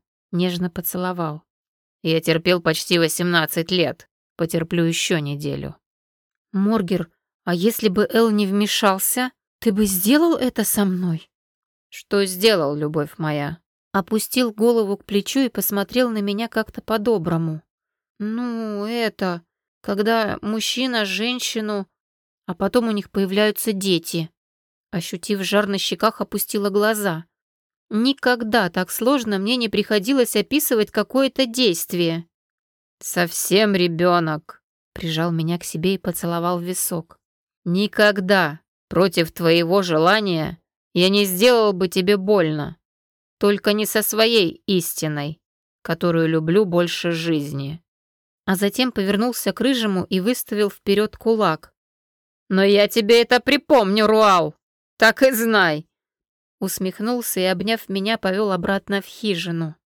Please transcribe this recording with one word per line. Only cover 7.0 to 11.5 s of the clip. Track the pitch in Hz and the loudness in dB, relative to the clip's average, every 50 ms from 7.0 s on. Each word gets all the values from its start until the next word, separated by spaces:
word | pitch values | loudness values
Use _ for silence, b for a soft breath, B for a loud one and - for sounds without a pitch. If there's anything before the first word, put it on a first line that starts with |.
| 165 - _ _ _ _ _ _ _ | -2 -4 _ _ _ _ _ _ _
а | - 175 | -4 -2
если | 170 175 220 226 - 214 214 | 2 2 0 0 2 0 0
бы | 180 180 208 - | 2 2 0 2
Эл | - 226 233 226 | 2 2 2 4
не | 214 208 208 | 2 2 0
вмешался, | 190 190 202 208 202 - - - 202 190 190 - - - 254 254 254 - _ _ _ _ _ | 0 0 0 0 0 0 2 2 2 2 2 -2 -2 -2 -2 -4 -4 -6 _ _ _ _ _
ты | - 226 208 | -2 0 2
бы | 202 214 | 2 0
сделал | 196 196 180 175 208 269 302 330 339 320 | 0 0 0 2 4 4 4 6 4 2
это | - 254 254 - - 214 | 2 0 -2 -2 -2 -2
со | - - - 202 | -2 0 0 0
мной?" | 196 185 180 185 180 165 160 - _ _ _ _ _ | 0 0 -2 -2 -2 -2 -4 -6 _ _ _ _ _